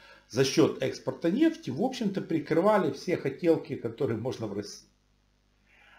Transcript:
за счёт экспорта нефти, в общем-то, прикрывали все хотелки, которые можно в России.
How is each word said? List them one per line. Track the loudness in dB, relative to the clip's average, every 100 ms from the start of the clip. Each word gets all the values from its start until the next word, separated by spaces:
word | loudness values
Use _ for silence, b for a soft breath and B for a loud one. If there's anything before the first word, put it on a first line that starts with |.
| b b _
за | 0
счёт | 2 4 4 2
экспорта | -4 -4 -6 -2 0
нефти, | 4 2 2 -6
в | -2
общем-то, | -2 -2 -4 -4
прикрывали | -4 -4 0 2 4 4 2
все | -2 -4 -2
хотелки, | -4 0 2 2 0 -8
которые | -6 -4 -2 -2
можно | -4 -6 -6
в |
России. | -8 -10 -14 -20 _ _ _ _ _ _ _ b b b